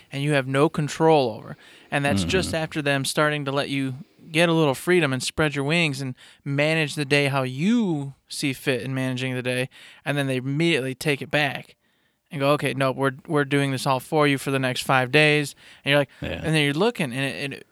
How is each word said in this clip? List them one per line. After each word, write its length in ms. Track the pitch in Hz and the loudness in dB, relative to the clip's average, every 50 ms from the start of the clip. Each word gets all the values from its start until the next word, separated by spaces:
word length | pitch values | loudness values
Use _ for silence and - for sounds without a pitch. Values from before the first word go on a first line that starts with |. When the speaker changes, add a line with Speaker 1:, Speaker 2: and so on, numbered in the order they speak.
| - _ | -16 _
Speaker 1:
and 100 | - 139 | -6 -4
you 120 | 139 147 151 | 0 2 2
have 120 | 139 127 | 2 2
no 240 | 131 135 135 147 165 | 2 2 4 4 2
control 640 | - - 147 135 - - 160 160 160 147 131 117 | 2 0 -4 -2 0 2 4 6 6 6 4 2
over." 260 | 107 110 - 156 156 - - - - - - - | -2 -6 -10 -16 -16 -18 -20 -20 -20 -20 -10 -6
And 160 | 147 147 139 | -4 -2 0
that's 180 | 143 147 196 180 | 0 0 0 0
just 260 | 160 185 190 170 - | 0 0 0 0 0
Speaker 2:
Mm-hmm. 140 | - 160 160 | -2 -4 -4
Speaker 1:
after 180 | 156 - 160 143 | -4 -4 -4 -2
them 220 | 143 139 135 131 | 0 0 0 0
starting 380 | - - 165 151 151 151 147 143 | -2 0 2 2 2 0 -2 -2
to 60 | 135 | -2
let 180 | 135 143 131 - | -2 -2 -2 -2
you 260 | 139 139 135 135 127 135 - - _ _ - - | -2 -2 -2 -4 -6 -8 -12 -18 _ _ -14 -4
get 160 | - 156 175 | 0 2 4
a 60 | 170 165 | 4 4
little 220 | 160 160 143 131 | 4 4 2 2
freedom 360 | - - 175 180 180 160 135 | 0 0 2 2 4 4 2
and 120 | 131 123 - | 0 -2 -4
spread 320 | - - - 156 151 139 | -4 -2 0 0 0 0
your 100 | 143 135 | -2 -2
wings 340 | 143 160 175 170 151 135 127 | 0 0 2 0 0 -2 -4
and 120 | 139 131 123 - - - - _ - | -6 -8 -10 -12 -16 -20 -20 _ -6
manage 480 | 147 139 139 147 156 160 160 156 143 - | -4 0 0 2 2 2 0 -2 -2 -4
the 120 | 156 147 | -4 -2
day 240 | 131 147 143 143 139 | 2 2 2 2 2
how 120 | 135 139 | 0 0
you 720 | 131 127 131 131 160 202 240 247 220 185 165 143 139 139 135 _ _ | -2 -2 -2 -2 0 2 2 2 2 0 -2 -4 -4 -8 -10 _ _
see 260 | - - - - 139 127 | -14 -8 -4 -4 -4 -4
fit 300 | - - 143 131 120 104 | -4 -2 -2 -2 -2 -2
in 100 | 131 131 | -4 -4
managing 400 | 131 131 131 127 123 131 131 127 | -4 -4 -4 -4 -4 -4 -4 -4
the 80 | 127 | -4
day. 260 | 120 127 123 127 127 - - - - - - - - | -4 -4 -2 -2 -4 -6 -8 -14 -20 -20 -20 -10 -6
And 100 | - 143 | -4 -2
then 120 | 143 139 | -2 -2
they 80 | 135 131 | -2 -2
immediately 580 | 127 123 135 139 147 165 170 170 127 127 131 131 | -2 -2 -2 0 0 2 2 2 2 0 -2 -6
take 300 | - - 160 143 - 139 | -4 -2 -2 -2 -2 -2
it 80 | - | -2
back 440 | - 147 151 135 131 135 - - - _ _ _ _ _ _ _ _ _ _ _ | -2 -2 0 -2 -4 -8 -12 -16 -20 _ _ _ _ _ _ _ _ _ _ _
and 100 | - 143 | -6 0
go, 120 | 139 139 | 2 2
"Okay, 240 | 147 143 147 135 131 | 2 2 0 -2 0
no, 160 | 131 139 131 | 0 0 -2
we're, 220 | 123 131 135 135 131 147 - | 0 0 -2 -2 -2 -4 -6
we're 180 | - 160 147 143 | -2 0 0 0
doing 260 | 135 143 143 139 139 | 2 0 0 0 0
this 160 | 135 123 - | -2 -2 0
all 120 | 143 131 127 | 0 0 0
for 280 | - - 160 156 147 | -2 -2 0 2 4
you 100 | 147 139 | 4 2
for 140 | 127 - 147 | 0 0 -2
the 80 | 135 135 | -2 0
next 220 | 135 127 127 - | 0 0 -2 -2
five 300 | - - 139 131 127 123 | 0 2 2 2 2 4
days." 440 | 127 151 151 151 147 151 143 139 - _ - - - - - | 4 4 6 6 4 2 0 -4 -8 _ -20 -20 -20 -8 -2
And 60 | 139 | 2
you're 80 | 143 | 2
like, 120 | 147 139 - - - | 2 2 0 -4 -8
Speaker 2:
Yeah. 200 | - - 85 160 - | -8 -6 -6 -4 -2
Speaker 1:
and 100 | 156 160 | 0 2
then 100 | 156 147 | 2 2
you're 100 | 143 143 | 2 2
looking, 360 | 156 202 240 240 - 175 127 | 2 0 0 0 -2 -4 -4
and 140 | 117 135 139 | -4 -4 -4
it, 280 | 135 98 82 143 139 135 | -4 -4 -6 -8 -8 -10
it, 140 | - - _ | -12 -16 _